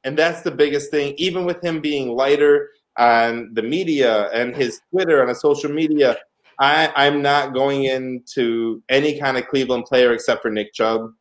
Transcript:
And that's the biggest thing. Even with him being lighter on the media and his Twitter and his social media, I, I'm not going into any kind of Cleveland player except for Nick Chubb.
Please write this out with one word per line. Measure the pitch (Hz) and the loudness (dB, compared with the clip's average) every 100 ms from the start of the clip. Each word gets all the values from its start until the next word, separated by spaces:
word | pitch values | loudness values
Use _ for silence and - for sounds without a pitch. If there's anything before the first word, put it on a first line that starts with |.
And | 131 151 | -2 0
that's | 165 160 | 0 0
the | 170 | -8
biggest | 135 147 143 143 | 0 0 0 -2
thing. | 151 143 139 | -4 -4 -4
Even | 180 180 175 | -4 -2 -4
with | 170 | -4
him | 175 160 | -4 -4
being | 151 143 127 | -4 -4 -4
lighter | 120 139 143 147 143 - _ _ - | 0 2 4 4 4 0 _ _ 2
on | 120 117 117 117 113 | 4 4 2 -2 -6
the | 113 | -6
media | 113 165 180 143 123 107 104 | -2 -4 -2 2 2 2 0
and | 113 123 | -2 -4
his | 143 127 - _ | -2 -4 -4 _
Twitter | 185 175 143 | -2 2 2
and | 123 | 2
his | 120 | 0
social | 147 147 147 | 0 0 -2
media, | 151 160 151 131 113 - _ _ - | -4 -2 2 2 0 -10 _ _ 0
I, | 139 156 156 | 2 2 0
I'm | 135 143 147 | 2 2 2
not | 143 143 139 | 0 0 0
going | 131 139 139 | -2 0 0
into | 135 131 131 127 - - 120 117 113 110 - | -2 -2 -6 -10 -8 -4 -2 -2 -4 -6 0
any | 135 151 147 | 0 2 -2
kind | 143 127 | -4 -4
of | 123 | -2
Cleveland | 139 127 123 120 | -2 0 -2 0
player | 131 123 | 2 4
except | 117 - 117 | 2 0 -2
for | 117 | -2
Nick | 107 104 | -4 -8
Chubb. | - 110 113 113 _ | -2 0 0 -6 _